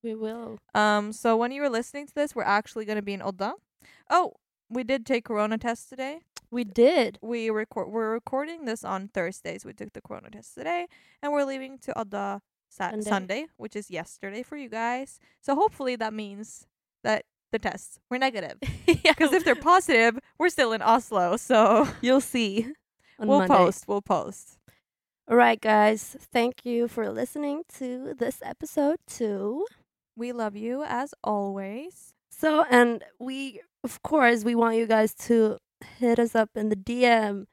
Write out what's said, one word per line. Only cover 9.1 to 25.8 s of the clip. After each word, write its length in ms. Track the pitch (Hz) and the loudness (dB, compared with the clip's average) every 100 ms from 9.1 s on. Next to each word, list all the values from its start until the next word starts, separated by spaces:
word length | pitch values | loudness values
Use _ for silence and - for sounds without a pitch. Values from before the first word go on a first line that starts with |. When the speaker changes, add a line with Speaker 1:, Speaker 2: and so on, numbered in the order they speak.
| - 170 190 - 185 | -6 -6 -8 -12 -12
Speaker 2:
We 80 | - | -16
took 200 | 208 208 | -16 -16
the 80 | - | -16
corona 300 | - - - | -16 -18 -16
test 240 | 214 220 | -20 -20
today, 320 | - 320 349 349 _ _ _ | -12 -6 -6 -8 _ _ _
and 100 | 294 | -4
we're 120 | 294 | -2
leaving 340 | 277 269 262 269 | -2 -6 -12 -14
to 140 | - 226 | -10 -8
Odda 420 | 208 202 202 202 _ _ _ | -8 -6 -6 -8 _ _ _
Sa- 220 | _ 185 | _ -6
Speaker 1:
Sunday. 180 | 214 208 | -6 -2
Speaker 2:
Sunday, 380 | 202 185 220 320 _ | -4 -2 -8 -8 _
which 180 | 220 208 | -14 -12
is 140 | 202 | -10
yesterday 520 | 170 170 - 196 208 | -12 -12 -14 -14 -12
for 140 | 247 294 | -12 -14
you 120 | 254 | -12
guys. 500 | 220 233 247 269 - _ _ | -6 -4 -6 -10 -18 _ _
So 140 | - | -2
hopefully 420 | 277 427 - 262 240 | 2 2 0 -6 -4
that 160 | 220 | -6
means 540 | 214 208 202 214 - _ _ _ _ | -8 -12 -14 -18 -20 _ _ _ _
that 220 | 208 214 - _ _ | -2 -2 -4 _ _
the 60 | 220 | -4
tests 400 | 214 185 - - _ | -4 -8 -16 -20 _
were 80 | 247 | -2
negative. 400 | 269 220 170 - | -2 -2 -10 -10
Speaker 1:
<laughs> 240 | - - - 330 | -12 -2 2 4
Yeah. 80 | - | 4
Speaker 2:
'Cause 180 | 311 311 | 4 4
if 120 | 349 | 4
they're 100 | 285 | 2
positive, 640 | - 285 370 - 247 226 233 _ _ | 2 4 4 6 4 4 2 _ _
we're 100 | 349 | -2
still 240 | - 240 | 2 0
in 80 | 220 | 2
Oslo, 540 | - 233 - 208 175 220 | 4 2 2 0 0 0
so 520 | - 233 214 220 277 | 2 6 8 6 4
<laughs> 60 | - | 0
Speaker 1:
You'll 200 | 240 262 | 2 4
see, 520 | 254 247 220 202 226 302 _ _ _ _ | 2 -2 0 -2 -6 -10 _ _ _ _
on 100 | 214 | 2
Speaker 2:
We'll 100 | - | 4
Speaker 1:
Monday. 140 | 185 | 6
Speaker 2:
post. 320 | 202 180 - - | 6 6 2 -4
We'll 140 | 202 | -6
post. 560 | - 180 - - - _ _ _ _ _ _ _ - | 0 -2 -2 -12 -20 _ _ _ _ _ _ _ 2
Speaker 1:
All 80 | 233 | 4
right, 240 | 240 226 | 4 4
guys. 560 | 220 214 | 2 4